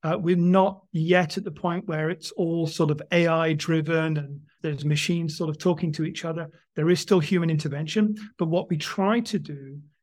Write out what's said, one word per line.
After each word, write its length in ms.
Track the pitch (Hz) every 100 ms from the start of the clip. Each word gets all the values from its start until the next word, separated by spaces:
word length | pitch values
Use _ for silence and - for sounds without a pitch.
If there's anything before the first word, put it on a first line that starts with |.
Uh, 160 | 160 180
we're 160 | 175 180
not 460 | 175 185 190 190 _
yet 460 | 165 160 180 170 -
at 60 |
the 60 | 196
point 380 | 151 180 170 202
where 220 | 156 156
it's 200 | 180 -
all 340 | - 170 170 160
sort 240 | - 160
of 100 | 151 -
A 160 | 175 165
I 280 | 160 160
driven 640 | 156 - 160 151 165 160 151
and 220 | 143 143 - _
there's 240 | 165 143
machines 540 | 147 147 - 175 165 147
sort 100 | 160
of 80 | 151
talking 360 | 185 170 170
to 120 | 151
each 220 | 156 - 165
other. 240 | 160 156 _ _ -
There 140 | 156
is 100 | 175
still 200 | - 190
human 280 | 147 180 165
intervention, 680 | 156 151 139 156 220 214 214 - _
but 120 | 165
what 200 | 170 175
we 80 | 165
try 440 | - - 196 233
to 180 | 233 202
do 400 | 147 139 135 143 - _